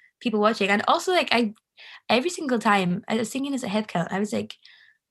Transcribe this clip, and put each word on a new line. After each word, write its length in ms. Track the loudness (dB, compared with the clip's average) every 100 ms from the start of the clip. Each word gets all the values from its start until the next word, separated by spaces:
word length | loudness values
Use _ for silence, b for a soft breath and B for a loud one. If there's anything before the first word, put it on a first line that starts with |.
| b _
people 200 | -4 2
watching. 280 | 2 2 2
And 140 | 2 2
also, 240 | 2 2
like, 160 | 0 2
I, 220 | 0 0 -4 _ B B B 0
every 220 | 0 0
single 280 | -4 -2 0
time, 460 | 4 4 2 -2 -2
I 80 | -4
was 140 | -4
singing 240 | -4 -4
as 80 | -4
a 60 | -2
head 200 | -4 -2
count, 240 | -4 -4
I 60 | -4
was 140 | -4
like, 240 | -4 -8 -12 b b b b _